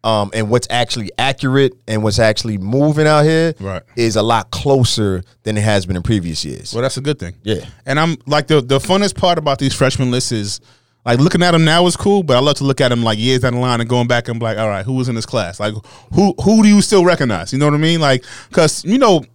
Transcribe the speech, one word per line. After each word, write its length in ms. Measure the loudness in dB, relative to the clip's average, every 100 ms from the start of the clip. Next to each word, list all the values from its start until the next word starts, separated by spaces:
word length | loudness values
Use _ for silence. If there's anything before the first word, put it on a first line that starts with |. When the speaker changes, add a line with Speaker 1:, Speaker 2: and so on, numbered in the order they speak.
Speaker 1:
um, 280 | 0 0 0
and 160 | -4 0
what's 180 | 0 0
actually 420 | -4 -2 -4 -8 -2
accurate 560 | -2 -2 0 2 2 0 -6
and 160 | -2
what's 160 | -2 2
actually 380 | 2 0 -4 -6
moving 500 | -2 0 0 2 2
out 160 | 4
here 300 | 4 2 0 -4
Speaker 2:
Right. 220 | -10 -10 _
Speaker 1:
is 200 | -2 0
a 60 | 0
lot 280 | 0 0 -2
closer 720 | -6 0 2 2 0 -2 -2 -8 _
than 140 | -6 -2
it 40 |
has 240 | 0 0
been 100 | -2
in 80 | -4
previous 400 | -2 -2 -2 -8
years. 300 | -10 -12 -10
Speaker 2:
Well, 80 | -6
that's 160 | -4 -4
a 40 |
good 180 | -6 -6
thing. 140 | -8 -10
Speaker 1:
Yeah. 200 | -4 -4 -6 -16
Speaker 2:
And 140 | -4 0
I'm, 180 | 0 -2 -2
like, 200 | -2 2
the, 140 | 0
the 180 | 2 -2
funnest 360 | 2 0 0
part 220 | 0 0 0
about 220 | -2 -2
these 140 | -2
freshman 380 | 0 -2 0 -2
lists 200 | -2 -4
is, 280 | -6 -6 -10 _ _ _ _
like, 140 | -2 2
looking 240 | 2 2
at 100 | 2
'em 120 | 4
now 200 | 4 4
is 100 | 2 0
cool, 260 | 0 0
but 120 | 2 2
I 20 |
love 160 | 2 0
to 60 |
look 160 | -2 0
at 100 | 0
'em, 120 | 2
like, 160 | 0 0
years 220 | 0 0
down 120 | 0
the 60 | -2
line 220 | -2 -2
and 80 | 0
going 180 | 0 0
back 200 | -2 -2
and 100 | -6
be 60 |
like, 120 | -4 -4
"All 120 | -4
right, 160 | -4
who 80 | -4
was 160 | -4 -4
in 60 |
this 100 | -6
class? 340 | -4 -6 -6 -6
Like, 140 | -6 -6 -14 -20 _
who, 200 | 2 2 2
who 220 | 2 4
do 60 | 6
you 120 | 4
still 220 | 4 4
recognize?" 480 | 4 2 0 -2 -4
You 60 | -2
know 60 |
what 80 | 0
I 40 | 2
mean? 220 | 0 2
Like, 240 | 2 0 -2 -20 -4
'cause, 340 | 0 2 0
you 120 | -2 2
know 260 | 4 2 0